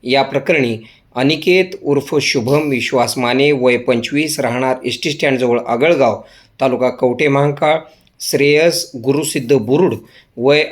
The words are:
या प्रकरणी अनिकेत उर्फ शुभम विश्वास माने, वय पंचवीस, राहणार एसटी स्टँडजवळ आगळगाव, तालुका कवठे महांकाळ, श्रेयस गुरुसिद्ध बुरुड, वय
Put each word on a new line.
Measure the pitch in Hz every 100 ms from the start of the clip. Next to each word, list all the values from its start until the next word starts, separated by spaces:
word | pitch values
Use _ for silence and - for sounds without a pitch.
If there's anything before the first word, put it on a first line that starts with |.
या | 123 135
प्रकरणी | 131 135 135 160 120 110 - _ _ 123
अनिकेत | 135 156 175 185 185 -
उर्फ | 147 143 139 147
शुभम | - 139 113 147 151
विश्वास | 123 - 131 120 135
माने, | 120 127 143
वय | 139 127 123
पंचवीस, | 123 120 117 143 156 -
राहणार | 127 123 131 127 123
एसटी | 120 170
स्टँडजवळ | 147 147 131 127 120 -
आगळगाव, | 117 156 156 123 101 - - _ -
तालुका | 135 123 127
कवठे | - 127 143 151
महांकाळ, | 139 143 143 156 160 - _ _ _
श्रेयस | - 139 143 151 170 160 - 123
गुरुसिद्ध | 120 139 - 151 120 139
बुरुड, | 107 147 180 107 - - _ -
वय | 127 147 151